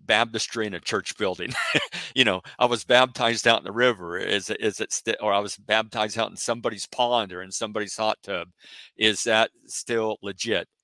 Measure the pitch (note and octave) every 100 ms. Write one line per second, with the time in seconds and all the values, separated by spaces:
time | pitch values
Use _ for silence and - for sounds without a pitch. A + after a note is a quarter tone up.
0 | - G#2+ A#2 A2+ - A#2 G#2+ F2+ - G#2+
1 | - - G2+ F2+ F#2 C3 - - C#5 -
2 | - C3+ A#2 F#2 - - B2 A#2+ - B2
3 | B2+ B2 A#2 A#2 A#2 A#2 F#2+ G#2+ B2 G2+
4 | F2 F2 G2+ G2+ F#2+ G#2+ A2 - A2 -
5 | - G#2+ G#2+ G2+ G#2 - - A2 A2+ A#2
6 | G#2+ A2 A2 - - A#2 A#2 G#2 - -
7 | A#2+ A#2+ G2+ F2+ F#2+ - A2 G#2+ G2+ -
8 | A2 G#2+ - F#2 F2 _ - - - -
9 | A2 G2+ A#2+ A2 A2+ - - - - A#2
10 | A2 G#2+ G2+ F#2 A#2 F#2+ - _